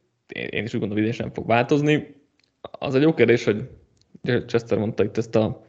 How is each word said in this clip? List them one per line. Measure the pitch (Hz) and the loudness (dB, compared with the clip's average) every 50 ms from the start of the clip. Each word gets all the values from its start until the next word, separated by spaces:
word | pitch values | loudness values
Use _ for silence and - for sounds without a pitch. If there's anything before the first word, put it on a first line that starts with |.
| _ _ _ _ _ | _ _ _ _ _
én, | _ - - 60 | _ -12 -10 -10
én | - - - 104 | -6 -6 -6 -6
is | 113 - | -4 -4
úgy | 113 | -4
gondolom, | 110 98 104 107 107 | -4 -2 -2 -2 -2
idén | 110 120 | -2 -2
sem | - - 127 - | -6 -8 -8 -8
fog | - - | -6 -2
változni. | - 113 120 123 - 151 143 147 147 151 143 - - - _ _ _ _ _ _ _ _ _ | 2 2 2 2 2 2 2 4 2 2 0 -2 -6 -16 _ _ _ _ _ _ _ _ _
Az | - - - - - - 131 | -18 -18 -12 -8 -4 -2 2
egy | 131 | 2
jó | 143 160 160 | 2 4 4
kérdés, | - 117 117 120 - - | 4 6 6 4 4 2
hogy | 120 104 107 - - - - _ _ _ _ _ _ - - - 139 123 117 - | 0 -2 -2 -6 -10 -16 -20 _ _ _ _ _ _ -18 -8 -4 -2 -2 -2 -2
Chester | - - 117 - - - | -2 -2 -2 0 0 -2
mondta | 110 104 110 113 - - | 0 0 -2 0 0 -2
itt | - - | 0 -2
ezt | 113 113 - - | -4 -4 0 2
a, | 113 110 95 - - - | 2 2 2 -2 -8 -14